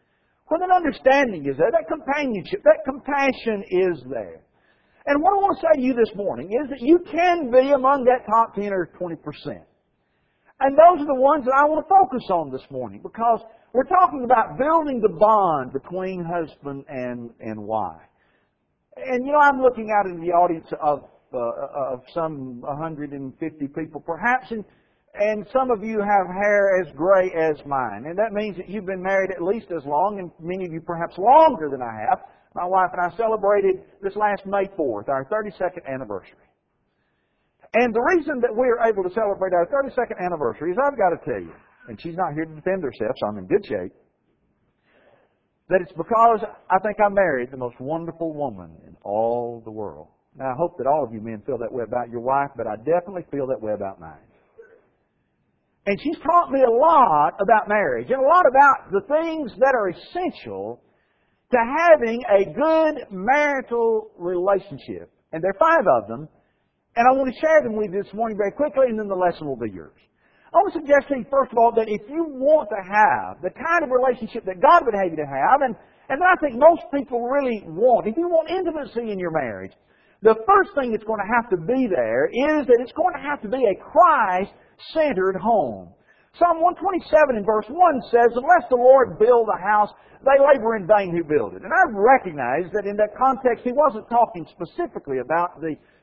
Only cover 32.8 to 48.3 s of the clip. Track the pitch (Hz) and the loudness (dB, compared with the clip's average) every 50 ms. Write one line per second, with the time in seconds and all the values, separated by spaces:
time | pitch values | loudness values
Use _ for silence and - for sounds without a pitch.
32.8 | 185 175 180 180 175 170 170 - 226 220 220 202 196 202 208 202 190 190 185 - | 0 0 -2 -4 -4 -4 -4 -4 -2 -2 -2 0 2 2 2 2 2 0 0 -2
33.8 | - _ _ _ 196 190 190 208 214 208 202 - - 190 196 202 190 196 - - | -6 _ _ _ -10 -10 -4 -2 -2 -2 -2 -4 -6 -4 -4 -4 -4 -4 -4 -4
34.8 | 151 127 107 101 107 - 139 131 135 - 214 220 214 208 - - 185 175 - 170 | -4 -4 -4 -4 -4 -4 -4 -4 -4 -4 -6 -6 -6 -8 -8 -6 -6 -6 -6 -8
35.8 | - 139 131 131 127 104 101 92 - - _ _ _ _ _ _ _ _ _ _ | -12 -10 -10 -10 -10 -10 -12 -12 -12 -16 _ _ _ _ _ _ _ _ _ _
36.8 | _ _ _ _ _ _ _ _ _ _ _ _ _ _ _ _ _ _ - 226 | _ _ _ _ _ _ _ _ _ _ _ _ _ _ _ _ _ _ 0 0
37.8 | 247 240 202 233 247 330 370 339 269 311 294 247 233 240 220 226 262 254 226 240 | 0 0 0 0 0 2 2 0 0 -2 -2 -2 -2 -2 0 0 0 0 2 2
38.8 | 226 226 208 196 180 175 - 226 220 202 190 - 190 185 180 175 170 175 277 277 | 2 0 0 0 -4 -4 -4 -2 -2 -2 -2 -2 -2 0 0 0 0 0 -2 -4
39.8 | 269 247 - 247 233 - 208 208 180 180 175 151 139 117 110 - 151 175 180 233 | -4 -4 -4 -4 -4 -4 -6 -8 -6 -6 -4 -4 -4 -4 -4 -4 -6 -4 -2 -2
40.8 | 277 285 277 226 196 175 165 - - 143 113 98 87 80 - - _ _ _ _ | -2 -2 0 0 0 0 0 -2 -4 -6 -6 -6 -8 -12 -16 -20 _ _ _ _
41.8 | _ 123 110 - - 170 165 180 190 151 147 156 165 160 156 151 - 185 190 190 | _ -18 -16 -14 -14 -10 -6 -6 -6 -4 -4 -6 -8 -8 -12 -8 -6 -4 -4 -4
42.8 | 156 123 - - 110 107 - - 113 104 107 101 92 92 175 208 - - 110 92 | -4 -6 -6 -6 -6 -6 -4 -4 -6 -6 -6 -8 -4 -2 -2 -2 -2 -4 -8 -8
43.8 | 90 90 - _ _ _ _ _ _ _ _ _ _ _ _ _ _ _ _ _ | -8 -10 -14 _ _ _ _ _ _ _ _ _ _ _ _ _ _ _ _ _
44.8 | _ _ _ _ _ _ _ _ _ _ _ _ _ _ _ _ _ - 175 190 | _ _ _ _ _ _ _ _ _ _ _ _ _ _ _ _ _ -2 0 0
45.8 | 175 - - 160 165 - 226 226 226 233 226 202 208 - - - _ - 185 190 | 0 -4 -10 -12 -6 -2 2 4 4 4 4 2 -2 -8 -14 -16 _ 0 0 0
46.8 | 196 214 202 - 208 202 196 202 190 165 139 123 123 127 135 127 123 120 117 - | 0 -2 0 0 0 2 4 2 2 2 0 -2 -4 -6 -8 -8 -10 -10 -10 -10
47.8 | 127 143 160 165 170 165 160 - 165 160 | -8 -6 -6 -6 -6 -10 -10 -8 -8 -8